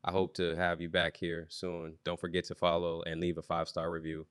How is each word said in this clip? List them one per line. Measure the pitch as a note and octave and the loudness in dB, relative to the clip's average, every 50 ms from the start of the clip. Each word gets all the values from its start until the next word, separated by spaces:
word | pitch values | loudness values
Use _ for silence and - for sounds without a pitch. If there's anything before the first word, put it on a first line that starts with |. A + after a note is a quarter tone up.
| - | -2
I | F2 | 2
hope | F2 F#2+ F#2+ F2+ - | 2 2 2 2 2
to | - F2+ E2+ D#2+ | 0 0 2 2
have | E2 F2+ F2 F2 F2 | 2 2 2 2 0
you | F2 E2 | -2 0
back | E2 F2+ F2 E2+ - | 2 2 2 2 0
here | - - E2+ E2+ E2+ E2 D#2+ | -2 -4 -2 -2 -4 -6 -8
soon. | - - - F2+ F2 E2+ E2 D#2+ D#2+ - _ | -10 -6 -4 -4 -4 -4 -6 -8 -10 -6 _
Don't | - F2 E2+ | -4 -4 -2
forget | - F2 E2 F2+ E2+ | -4 0 0 0 0
to | - - | 0 -4
follow | - - F2+ E2+ F2 F2 E2+ E2 E2 E2 | 2 4 4 4 4 2 0 -2 -2 -4
and | E2 E2 E2 | -4 -2 0
leave | F2 F2 E2+ | 0 0 0
a | E2 | -2
five-star | D#2+ - F2 E2 E2 - - - D#2+ E2+ | -2 -2 0 0 0 -2 -2 -2 -2 -2
review. | E2+ E2 D#2+ D#2+ D#2+ D#2+ D#2 _ | -2 -2 -4 -4 -6 -6 -8 _